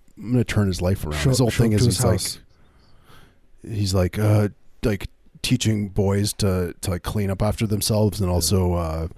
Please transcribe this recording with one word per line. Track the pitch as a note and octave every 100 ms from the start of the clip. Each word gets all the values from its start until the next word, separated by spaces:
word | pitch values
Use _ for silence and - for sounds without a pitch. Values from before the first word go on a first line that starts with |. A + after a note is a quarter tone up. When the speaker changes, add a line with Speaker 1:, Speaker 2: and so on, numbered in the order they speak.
| _ -
Speaker 1:
I'm | G#2+
gonna | B2
turn | A2 G#2+ G2+
his | F2+
life | F2+ G2
around. | D2+ D2+
Speaker 2:
Show, | C3+
Speaker 1:
His | B2+
whole | A2
Speaker 2:
show | -
Speaker 1:
thing | A2+
Speaker 2:
him | G#2
Speaker 1:
is |
Speaker 2:
to | B2
his | F#2
Speaker 1:
he's |
like, | -
Speaker 2:
house. | F#2 - - - _ - _ _ - - - - _ _ -
Speaker 1:
he's | - G#2 G2
like, | F#2+ F#2 G#2
uh, | G#2+ G#2+ G#2 - - -
like, | A#2+ G2+ - _ _ -
teaching | - B2+ A2 G#2+ G2+
boys | G#2 G2 G2+ G2+
to, | - G2+ F#2 F2 -
to, | -
like, | F2+
clean | - G#2+ G2
up | F#2+
after | G#2+ - G#2+
themselves | G#2 - G#2+ G#2+ G#2
and | F2+
Speaker 2:
Yeah. |
Speaker 1:
also, | F2+ - F#2+ F2+
uh, | F2 D#2+ D#2+ D#2+